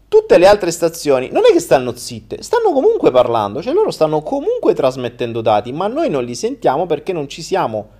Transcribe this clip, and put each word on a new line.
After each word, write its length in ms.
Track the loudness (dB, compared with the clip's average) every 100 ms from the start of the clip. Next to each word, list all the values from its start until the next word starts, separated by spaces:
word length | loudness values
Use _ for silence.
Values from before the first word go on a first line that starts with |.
| 0
Tutte 240 | 2 6 6
le 80 | 6
altre 240 | 4 2
stazioni 580 | -2 -4 -2 0 0 0
non 100 | 2
è 80 | 4
che 60 | 4
stanno 340 | 4 0 0 -8
zitte, 440 | -10 -14 -12 -12
stanno 320 | -4 0 0
comunque 380 | 2 2 2 2
parlando, 500 | 4 2 2 -2 -4
cioè 140 | -4
loro 160 | 0 0
stanno 320 | 0 0 0
comunque 500 | -4 -6 -4 -2 0
trasmettendo 680 | 0 0 -2 -8 -6 -6 -2
dati, 320 | 0 0 0
ma 160 | -6 -4
noi 200 | -2 -2
non 140 | -2
li 140 | -4 -6
sentiamo 500 | -6 -2 -2 0 -2
perché 260 | -4 -4
non 160 | -8 -8
ci 140 | -10
siamo 460 | -6 -4 -2 -4 -10